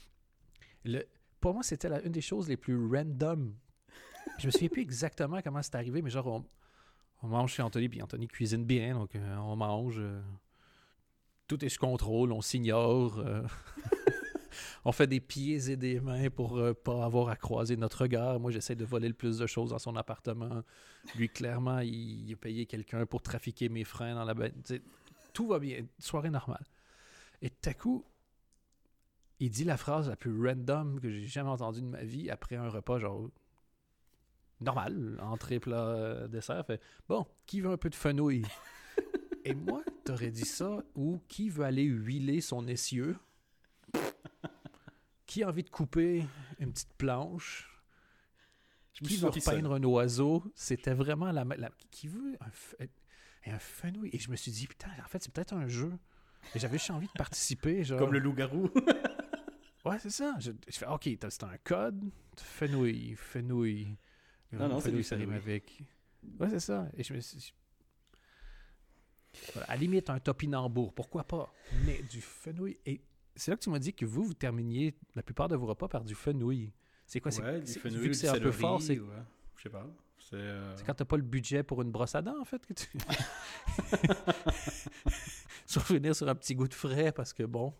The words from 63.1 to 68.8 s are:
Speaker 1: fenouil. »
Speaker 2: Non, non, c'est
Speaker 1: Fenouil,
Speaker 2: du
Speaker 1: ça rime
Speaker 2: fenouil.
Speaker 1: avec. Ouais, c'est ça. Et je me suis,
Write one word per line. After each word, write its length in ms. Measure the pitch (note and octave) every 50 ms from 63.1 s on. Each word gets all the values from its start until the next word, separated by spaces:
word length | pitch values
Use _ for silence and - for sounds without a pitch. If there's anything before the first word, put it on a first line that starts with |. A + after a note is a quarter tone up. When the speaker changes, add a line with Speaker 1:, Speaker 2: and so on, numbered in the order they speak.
| A2
Speaker 1:
fenouil. » 800 | - - - - B2 A#2+ B2+ B2 A#2+ A#2 A2 G#2+ G#2 G#2 G2+ G#2 - _ _ _ _ _ _ _ _ _ _
Speaker 2:
Non, 140 | A2+ G#2+ C#3+ C#3+
non, 120 | B2+ D3
c'est 60 | C#3+
Speaker 1:
Fenouil, 160 | A#2+ A#2 A#2
Speaker 2:
du 20 | G#2+
Speaker 1:
ça 120 | - A2+
rime 80 | G#2 G#2+
Speaker 2:
fenouil. 100 | G2+ G#2+
Speaker 1:
avec. 460 | G#2 G2+ G#2+ G#2 G2+ - - - - C#3+ - _ _ _ _ _ _ - - - -
Ouais, 80 | E3+ G#3
c'est 120 | A3 F3
ça. 280 | - - G3+ G3 F3 D3 -
Et 60 | -
je 100 | A#2+ -
me 80 | - B2
suis, 320 | A#2 - - C3+ - - - _ _ _ _ _ _ _ _ _ _ _ _ _ _ _ _ - - - - - - - - _